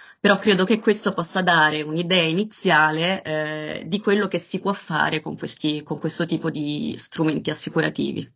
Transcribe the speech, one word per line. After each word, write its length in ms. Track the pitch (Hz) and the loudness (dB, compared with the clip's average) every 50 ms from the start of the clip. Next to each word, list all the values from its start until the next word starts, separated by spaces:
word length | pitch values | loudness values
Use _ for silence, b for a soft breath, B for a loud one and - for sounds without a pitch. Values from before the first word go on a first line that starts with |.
| B B B B | B B B B
Però 180 | - 202 196 190 | 4 4 4 4
credo 280 | - 214 196 180 185 | 4 4 4 4 4
che 140 | 185 226 220 | 2 2 2
questo 320 | - 220 202 208 - 202 202 | 4 2 2 2 0 -4 -2
possa 280 | - 170 - - 190 | -2 -6 -4 -2 0
dare 400 | 185 180 170 160 151 151 151 151 | 2 4 4 6 6 4 2 0
un'idea 420 | 151 151 156 170 175 170 185 180 165 | -4 -4 -2 -2 0 2 2 4 4
iniziale, 1000 | 160 160 185 220 214 - - - 185 165 151 156 156 156 156 165 180 190 185 - | 4 2 0 0 -2 -4 -2 2 4 6 6 6 4 4 2 0 0 0 -2 -4
eh, 600 | 156 156 156 151 151 156 151 151 151 - - - 165 | -4 -4 -4 -4 -4 -6 -8 -8 -8 -8 -8 -8 -4
di 120 | 170 202 | -6 -2
quello 260 | 214 214 202 214 202 190 | 0 2 2 2 2 0
che 100 | 180 170 | -2 -4
si 220 | - - - 185 | -6 -4 -6 -4
può 140 | - 196 196 | -2 -2 -4
fare 480 | - - - 160 151 147 151 156 156 | -4 -4 -4 0 0 0 2 0 -2
con 160 | - 165 147 - | -4 -6 -10 -8
questi, 440 | 160 - - - - 151 151 151 | -8 -10 -10 -4 -2 -2 -2 -2
con 160 | 147 - 160 151 | -6 -8 -8 -6
questo 280 | - 156 - - 170 | -4 -6 -4 -4 -2
tipo 240 | 165 170 156 - 160 | -2 -2 -2 -2 -4
di 440 | 156 151 147 147 147 147 151 151 - - | -4 -4 -4 -4 -4 -4 -4 -6 -8 -8
strumenti 520 | - - - - 160 156 151 - - - | -10 -10 -4 -2 0 0 0 -2 -4 -4
assicurativi. 800 | 156 - - 160 - 165 156 156 - - 143 139 - 170 156 - _ | -6 -6 -6 -4 -2 0 0 0 0 -2 -4 -4 -4 -6 -10 -10 _